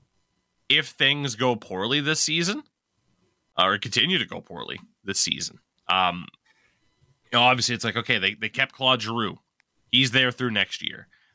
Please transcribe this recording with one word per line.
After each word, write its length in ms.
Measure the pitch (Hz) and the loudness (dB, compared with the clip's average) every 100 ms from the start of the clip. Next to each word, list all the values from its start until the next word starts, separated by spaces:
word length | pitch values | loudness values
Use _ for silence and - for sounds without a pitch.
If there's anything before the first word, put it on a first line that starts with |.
| _ _ _ _ _ _ - | _ _ _ _ _ _ 0
if 180 | 147 147 | 0 0
things 480 | - 139 143 139 110 | 0 0 2 -4 -2
go 200 | 127 113 | 0 0
poorly 440 | - 92 107 147 | -4 -6 -2 -2
this 200 | 143 156 | -2 -2
season, 440 | - 160 170 233 - _ _ _ _ _ _ _ _ - | 0 -2 -2 -4 -10 _ _ _ _ _ _ _ _ 0
or 200 | 92 104 | 2 2
continue 400 | - 117 139 185 | -2 -2 0 0
to 80 | 104 | -2
go 140 | - | -8
poorly 380 | - 85 - - - _ | -12 -12 -10 -10 -14 _
this 160 | 98 98 | -6 -2
season. 400 | 87 - - - _ _ - | -2 -2 -6 -12 _ _ -2
Um, 360 | 92 92 87 - _ _ _ _ _ _ _ _ _ - | 2 2 0 -10 _ _ _ _ _ _ _ _ _ -2
you 60 | 120 | 4
know, 60 | |
obviously, 320 | 123 127 113 117 | 6 4 0 -2
it's 80 | |
like, 140 | 117 110 | -2 -4
okay, 200 | 113 113 | 0 2
they, 160 | 95 | 2
they 160 | 107 107 | -2 -8
kept 220 | - 135 | -4 -4
Claude 280 | - 131 127 | 0 2 2
Giroux. 380 | 110 117 104 - _ _ _ _ - | 0 -2 -2 -4 _ _ _ _ 0
He's 200 | 123 131 | 2 4
there 200 | 127 127 | 4 2
through 200 | - 123 | 0 -2
next 300 | 107 95 - | 0 -2 -4
year. 260 | - - - _ _ | -10 -10 -18 _ _